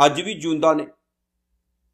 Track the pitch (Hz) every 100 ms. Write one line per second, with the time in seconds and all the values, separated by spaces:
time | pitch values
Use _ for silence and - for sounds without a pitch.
0 | 147 143 208 175 160 156 160 151 - _
1 | _ _ _ _ _ _ _ _ _